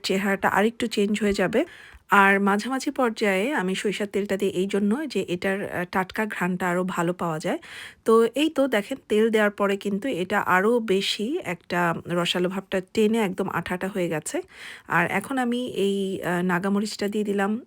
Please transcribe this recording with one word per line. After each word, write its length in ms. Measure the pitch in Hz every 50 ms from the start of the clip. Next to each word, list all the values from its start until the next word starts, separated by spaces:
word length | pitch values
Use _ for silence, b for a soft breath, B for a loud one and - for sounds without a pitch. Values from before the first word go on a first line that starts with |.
| -
চেহারাটা 460 | - 190 190 196 202 196 190 - -
আরেকটু 380 | - 185 202 226 233 - 254
চেঞ্জ 340 | 220 - 220 202 202 208 202
হয়ে 120 | 220 208 196
যাবে। 320 | 202 190 170 - 233 339 - B B B B B B B B
আর 300 | - 202 196 196 196 196
মাঝামাঝি 500 | 202 196 196 208 208 240 262 262 - 294
পর্যায়ে 640 | 269 - 262 233 220 - 226 202 190 185 202 269 302
আমি 200 | 247 185 - 190
সরিষার 320 | 208 - 214 190 - 214
তেলটা 300 | 202 - 202 202 202 202
দিই 120 | 190 196 190
এই 180 | - 175 190
জন্য 420 | 196 214 202 208 202 214 285 320 269
যে 160 | - 202 185 -
এটার, 440 | 170 180 - 196 196 202 202 - -
আহ, 120 | 147 175 175 -
টাটকা 340 | 196 185 185 - - 220
ঘ্রাণটা 440 | 214 - - 180 180 185 180 190 180
আরও 140 | 175 180 185
ভালো 280 | 185 185 - 170 170 180
পাওয়া 260 | 180 190 170 160 160
যায়। 200 | - 175 254 349 B B B B B B B B -
তো 240 | - 226 226 233 226 -
এই 160 | 269 302 320
তো 180 | 320 - 269 277
দেখেন, 300 | 254 208 202 - 269 - - -
তেল 220 | 208 208 220 233
দেওয়ার 200 | 220 220 208 208
পরে 260 | 202 - 202 196 202
কিন্তু 320 | 202 - 202 196 196 202 269
এটা 320 | 254 165 185 180 208 202
আরও 400 | - - 180 185 190 214 240 240
বেশি 580 | 226 220 190 196 196 - - - 208 233 311 370 -
একটা 500 | - 180 - _ - 185 175 175 170 165 - -
রসালো 420 | - 170 175 175 175 - 185 180 180
ভাবটা 320 | 190 196 - - - 190 185 - -
টেনে 240 | 226 214 214 220 233
একদম 300 | 220 180 190 - 196 196
আঠা 260 | - 165 175 - 185
আঠা 140 | 180 190 190
হয়ে 200 | 208 196 175 165
গেছে। 340 | 160 156 - - - 339 381 - B B B B B B B B
আর 220 | - 165 175 -
এখন 280 | - 196 208 - 269 262
আমি 280 | 254 240 240 247 254
এই, 560 | 247 - - 190 196 196 196 196 190 196 - -
আহ, 200 | 185 180 175 175
নাগামরিচটা 640 | 185 185 180 190 196 202 202 214 208 - - 208 202
দিয়ে 160 | 208 214 208
দিলাম। 360 | 202 202 202 196 196 214 240 294